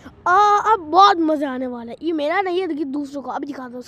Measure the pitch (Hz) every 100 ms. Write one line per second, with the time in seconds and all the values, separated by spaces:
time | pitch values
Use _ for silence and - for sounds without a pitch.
0 | - - - 370 415 415 427 440 302 330
1 | 403 370 320 311 285 254 254 240 233 233
2 | 320 320 294 359 381 349 370 294 294 277
3 | 285 285 254 240 285 277 254 247